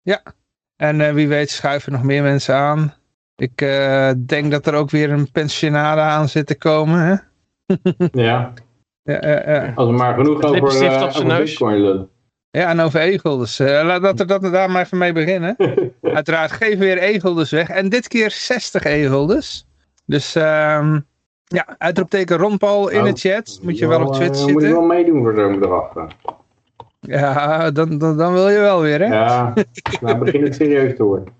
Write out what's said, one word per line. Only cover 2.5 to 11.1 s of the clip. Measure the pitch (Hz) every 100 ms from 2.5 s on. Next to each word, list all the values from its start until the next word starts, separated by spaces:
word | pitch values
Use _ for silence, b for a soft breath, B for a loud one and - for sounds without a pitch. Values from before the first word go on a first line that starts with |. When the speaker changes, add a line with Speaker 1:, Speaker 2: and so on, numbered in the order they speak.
| 135
Speaker 1:
aan. | 143 151 156 _ _ _ _ -
Ik, | 127 -
eh, | 139 139 139 135 135 127
denk | 123 151 147
dat | 143 156
er |
ook | 151 139
weer | 151 151
een | 147 143
pensionade | - 147 - 156 147 151 156
aan | 156 151 147
zit | 160 143
te | 147
komen, | 147 156 156 170 165
hè? | 190 _ _ _ _ -
<laughs> | 185 185 175 175 127
Speaker 2:
Ja. | 113 123 123 - - _ _ _
Speaker 1:
Ja, | - 147 156
ja, | 151 -
ja. | 147 131 117
Speaker 2:
Als | 117
we | 123
maar | 123
genoeg | 123 143 151
Speaker 3:
Het | 151
Speaker 2:
over, | 131
Speaker 3:
lippenstift | 139 135 135 -
Speaker 2:
eh, |
Speaker 3:
op | 135